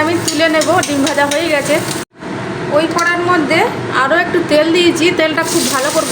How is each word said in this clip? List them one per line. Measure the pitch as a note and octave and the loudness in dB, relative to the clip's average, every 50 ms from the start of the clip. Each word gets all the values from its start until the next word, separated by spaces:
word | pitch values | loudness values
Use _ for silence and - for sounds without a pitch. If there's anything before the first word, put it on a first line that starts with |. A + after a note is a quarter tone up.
| D#4 | 2
আমি | D#4+ E4+ E4 - | 0 0 0 -2
তুলে | E4+ D#4+ D4 E4 D#4+ D#4 | -2 0 0 0 2 2
নেব, | D#4 C#4+ C#4 E4+ F#4 D#4+ | 2 2 2 0 0 0
ডিম | C#4+ C#4+ C#4 C4+ | 0 0 0 0
ভাজা | D#4 C#4+ C#4 C#4+ C#4+ | 0 2 0 0 0
হয়ে | C#4+ D4+ E4+ D#4+ D4+ | 0 -2 0 0 0
গেছে। | C#4+ C4+ C#4 D4 E4 E4+ - - - - - _ - - - G3 - - - - - - - - | -2 0 0 0 0 0 -4 -6 -8 -8 -10 _ -14 -10 -10 -8 -8 -8 -8 -8 -6 -6 -2 0
ওই | D4 E4 E4 E4+ | 0 0 0 0
কড়ার | E4+ E4+ F4 F4 F4 F4 F4 | -2 0 0 -2 0 0 0
মধ্যে | F4+ E4+ D4 C4+ D#4 E4+ G#4 B4 - - - - - B3 C4 | 2 2 2 2 2 2 2 0 -2 -4 -6 -4 -2 -2 0
আরও | C4+ D#4 F4 F4 | 0 0 0 0
একটু | F4 - F4 E4 - | 0 0 -2 0 2
তেল | D4 D4+ D#4 E4 E4 | 2 2 4 4 2
দিয়েছি, | F4+ F4 E4+ - - D#4 F4+ F4+ D#4+ | 4 4 2 2 2 0 0 2 2
তেলটা | D#4+ D#4+ D4+ - D#4+ - | 0 0 0 -2 -2 0
খুব | - E4 B3+ B3 C#4 | 0 0 0 0 0
ভালো | C4 C4 D4+ D4+ | 0 -2 0 0
করে | D#4+ D4 B3+ | 0 0 2